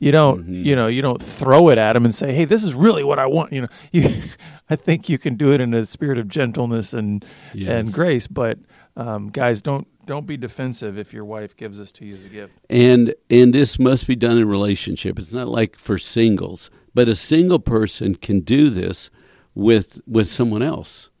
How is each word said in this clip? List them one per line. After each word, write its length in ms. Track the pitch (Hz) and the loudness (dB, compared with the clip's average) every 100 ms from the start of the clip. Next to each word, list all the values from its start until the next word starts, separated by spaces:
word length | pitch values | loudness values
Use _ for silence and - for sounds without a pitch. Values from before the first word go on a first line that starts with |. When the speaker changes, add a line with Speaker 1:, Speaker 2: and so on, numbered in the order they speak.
Speaker 1:
you 120 | 143 | 2
don't, 300 | 156 143 92 | 4 4 2
Speaker 2:
Mm-hmm. 220 | 85 90 | -4 -4
Speaker 1:
you 120 | 139 131 | 0 0
know, 100 | 113 | 0
you 160 | 123 | -2
don't 180 | 135 - | -2 -4
throw 500 | - - 131 143 170 | -8 -4 4 6 8
it 80 | 113 | 6
at 180 | 107 117 | 4 4
'em 80 | |
and 100 | 117 | 2
say, 180 | 104 143 | 0 -2
"Hey, 120 | 135 | -2
this 180 | 151 220 | 0 0
is 100 | 202 | 0
really 300 | 127 220 165 | 2 2 2
what 160 | 139 143 | 0 0
I 80 | 131 | 0
want." 260 | 156 151 | -2 -2
You 100 | 139 | -6
know, 60 | 120 - | -8 -12
<laughs> 120 | - | -4
you, 300 | 175 123 104 - - - - - | 0 0 0 -10 -18 -20 -14 -6
I 60 | 156 | -4
think 320 | - 165 - | -2 -2 -2
you 100 | 139 | -4
can 160 | 151 | -4
do 180 | 117 143 | 0 2
it 80 | 139 | 2
in 140 | 123 | 2
a 100 | 117 107 | -2 -4
spirit 320 | - 147 123 | -6 -4 -4
of 100 | 104 | -4
gentleness 640 | 156 123 110 120 117 101 | -4 -4 -2 -4 -4 -6
and, 320 | 120 104 104 - - - | -6 -4 -6 -8 -20 -18
Speaker 2:
Yes. 160 | 101 95 | -10 -6
Speaker 1:
and 220 | 113 110 | -4 -4
grace, 360 | 104 175 127 - | -2 -2 -2 -4
but, 300 | - 117 113 _ _ _ - | -6 -6 -6 _ _ _ -12
um, 340 | 120 107 104 | -10 -10 -8
guys, 300 | 139 123 107 | -2 -2 -2
don't, 280 | 143 139 - _ - | -4 -8 -8 _ -12
don't 180 | 147 147 | -12 -10
be 100 | 139 | -10
defensive 640 | 117 123 131 120 110 101 | -12 -10 -10 -10 -12 -12
if 140 | 101 | -14
your 120 | 113 | -14
wife 320 | 104 110 104 - | -14 -12 -14 -16
gives 220 | 110 101 | -18 -18
this 120 | 101 | -20
to 120 | - | -20
you 100 | 104 | -20
as 120 | 98 98 | -20 -20
a 20 | |
gift. 260 | 104 101 _ - | -20 -20 _ -2
Speaker 2:
And, 420 | 120 123 123 117 - - | 4 6 6 4 -2 4
and 240 | 120 123 | 6 8
this 260 | 131 139 - | 6 2 2
must 260 | 127 135 - | 2 2 -2
be 80 | |
done 240 | 123 117 117 | -2 2 2
in 80 | 107 | 2
relationship. 720 | 98 104 98 - 82 98 101 | 0 -2 -2 -4 -8 -8 -8
It's 140 | 82 | -10
not 160 | 120 120 | -10 -6
like 280 | 117 113 _ | -2 -4 _
for 220 | - 95 | -6 -6
singles, 720 | - 120 113 98 92 90 - _ _ | -4 0 2 2 -4 -12 -20 _ _
but 140 | 120 117 | 0 2
a 80 | 104 | 0
single 420 | - 160 180 165 | 0 2 2 2
person 560 | - 113 107 - 104 | 0 0 0 -2 -4
can 260 | - - 101 | -4 -2 -2
do 300 | 78 135 147 | 2 4 4
this 400 | 92 90 87 - _ _ _ _ 101 | 2 -6 -8 -12 _ _ _ _ -2
with, 440 | 104 113 - - - | 2 4 2 -12 -4
with 220 | 113 98 | 0 0
someone 340 | - 120 107 | -2 -2 -2
else, 480 | 143 147 - - - _ | -4 -6 -12 -18 -20 _